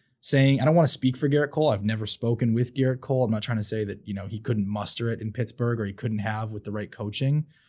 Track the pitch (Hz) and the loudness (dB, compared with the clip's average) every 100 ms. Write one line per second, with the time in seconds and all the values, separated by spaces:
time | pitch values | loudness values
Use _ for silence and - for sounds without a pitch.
0 | _ _ - 139 135 139 135 170 147 - | _ _ 2 6 6 4 4 4 4 4
1 | 131 127 147 147 147 151 156 101 104 110 | 2 0 0 0 0 0 2 2 0 -2
2 | 107 - 117 113 117 113 123 - 131 131 | -2 -2 0 0 2 2 0 0 0 0
3 | - 131 120 107 104 110 101 110 101 101 | -2 0 2 0 -2 -2 -2 -2 -4 -6
4 | - 98 98 107 113 107 98 104 101 - | -8 -8 -8 -8 -2 -2 0 -2 -2 0
5 | 117 113 113 107 113 - 120 117 101 98 | -2 -4 -6 -6 -6 -2 -2 -2 -4 -6
6 | 117 107 107 107 110 104 107 104 107 - | -4 -4 -4 -4 -6 -8 -8 -8 -8 -8
7 | 107 - 135 151 151 _ | -8 -2 0 0 -2 _